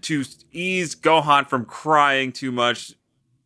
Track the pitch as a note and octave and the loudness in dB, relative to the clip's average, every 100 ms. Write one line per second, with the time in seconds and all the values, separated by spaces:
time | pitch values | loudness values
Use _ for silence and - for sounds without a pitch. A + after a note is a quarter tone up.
0 | - D3+ C3 - _ E3 F3+ F#3 E3 - | -6 -4 -6 -12 _ -8 -4 -4 -4 -2
1 | D#3 D#3+ C#3+ C#3+ C3+ C3 A2+ - D#3 D#3 | 2 2 4 2 2 -4 -4 -8 2 4
2 | C#3+ C3+ C3 B2 C3+ B2 A#2+ A2+ - - | 4 2 -2 -6 -6 0 0 0 -8 -20
3 | _ _ _ _ | _ _ _ _